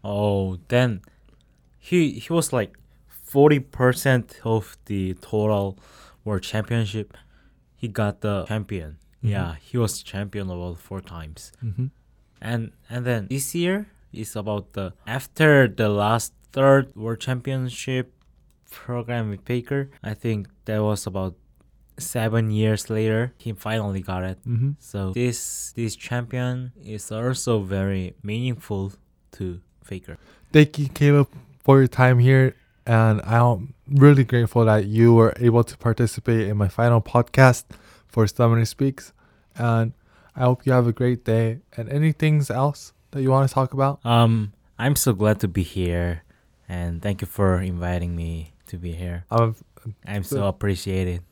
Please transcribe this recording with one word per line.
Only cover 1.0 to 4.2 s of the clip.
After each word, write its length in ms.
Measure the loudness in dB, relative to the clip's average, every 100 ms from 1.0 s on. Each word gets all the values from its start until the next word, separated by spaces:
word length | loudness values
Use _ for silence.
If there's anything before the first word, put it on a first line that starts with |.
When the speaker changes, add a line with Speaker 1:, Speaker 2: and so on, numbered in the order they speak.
| -12 _ _ _ _ _ _ _
Speaker 1:
he, 340 | -2 0 0 -2
he 120 | -4
was 220 | -2 -2
like 240 | -4 -4 _ _ _ _
forty 500 | -20 -4 4 6 4
percent 800 | 0 0 2 2 2 0